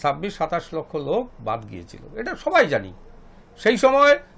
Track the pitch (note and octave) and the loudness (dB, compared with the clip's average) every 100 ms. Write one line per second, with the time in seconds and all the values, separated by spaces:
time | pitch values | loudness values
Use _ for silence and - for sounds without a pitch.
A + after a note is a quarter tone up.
0 | D3 C#3+ G3 - D#3+ E3+ - D#3+ D3+ D#3+ | -4 -2 -6 -6 -4 -4 -6 -10 -8 -6
1 | C#3+ F#3+ B3+ - A2 A2+ G#2+ G2+ E2+ - | -4 -4 -4 -10 -6 -6 -8 -16 -16 -18
2 | - - A#3+ F4+ - F4 G#3 B2+ G2 F2+ | -16 -10 -8 -6 0 2 4 0 -4 -16
3 | - - - - - - G#3+ A#3+ C4 C4+ | -20 -20 -20 -20 -20 -4 0 4 4 6
4 | C#4+ C#4+ - | 6 4 0